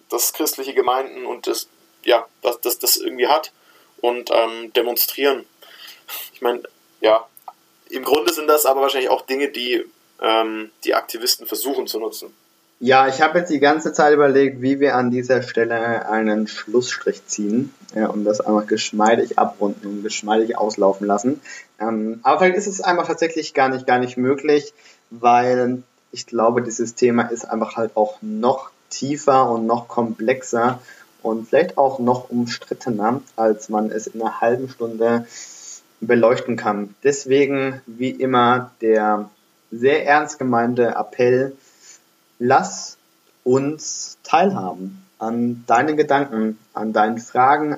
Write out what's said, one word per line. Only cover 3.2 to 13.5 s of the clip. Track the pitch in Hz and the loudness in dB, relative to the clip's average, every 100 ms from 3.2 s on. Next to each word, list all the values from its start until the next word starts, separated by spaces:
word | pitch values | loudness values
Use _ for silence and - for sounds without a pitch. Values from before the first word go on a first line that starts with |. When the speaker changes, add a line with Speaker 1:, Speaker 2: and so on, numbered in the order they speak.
| 123 | 2
Speaker 1:
hat | 156 - _ _ _ _ _ | 2 0 _ _ _ _ _
und, | 120 120 120 | -2 -2 0
ähm, | 113 113 113 113 | 0 0 -2 -6
demonstrieren. | 123 117 117 - - 139 127 - _ - - - - - - - | -2 -2 -2 -4 -2 0 0 -4 _ -20 -20 -20 -20 -16 -16 -16
Ich | - | -6
meine, | 123 120 - _ _ _ | -4 -2 -6 _ _ _
ja, | 110 110 - _ - - _ _ - | 2 2 0 _ -20 -20 _ _ -14
im | 135 | -10
Grunde | 127 147 170 | 0 0 0
sind | 151 151 | -2 2
das | 151 131 | 2 4
aber | 135 | 2
wahrscheinlich | 139 135 127 | 2 0 0
auch | 127 | 0
Dinge, | - 131 143 | -2 -4 -2
die, | 120 123 117 - _ _ - | -4 -4 -4 -4 _ _ -6
ähm, | 117 113 113 110 107 _ | 0 2 0 -4 -10 _
die | - | -2
Aktivisten | - - 117 120 - 120 | -2 -2 -6 -6 -6 -6
versuchen | 107 131 131 113 | -8 -6 -6 -6
zu | 110 | -6
nutzen. | 110 - - _ _ _ _ _ | -8 -10 -16 _ _ _ _ _
Speaker 2:
Ja, | 123 135 135 | 2 4 4
ich | - | 4
habe | 156 175 | 2 2
jetzt | 175 | 0